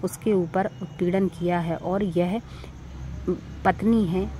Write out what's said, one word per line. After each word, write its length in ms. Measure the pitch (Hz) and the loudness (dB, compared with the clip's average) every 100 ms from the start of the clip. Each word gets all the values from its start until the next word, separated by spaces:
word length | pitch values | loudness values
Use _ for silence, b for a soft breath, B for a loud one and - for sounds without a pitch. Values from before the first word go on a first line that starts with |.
उसके 300 | - - - | -4 -2 2
ऊपर 380 | 202 170 185 196 - | 4 4 0 -2 -4
उत्पीड़न 460 | 185 - 180 190 190 | -10 -2 2 4 2
किया 300 | - 175 175 | 0 0 2
है 180 | 165 165 | 0 -2
और 260 | - 190 202 170 | 0 0 2 2
यह 240 | 175 220 - B B - - - - - - 180 - - 196 | 2 0 -4 B B -14 -14 -10 -10 -6 -2 -2 -4 -2 0
पत्नी 400 | 185 208 226 196 | 2 4 4 4
है 240 | 185 208 - | 2 -2 -6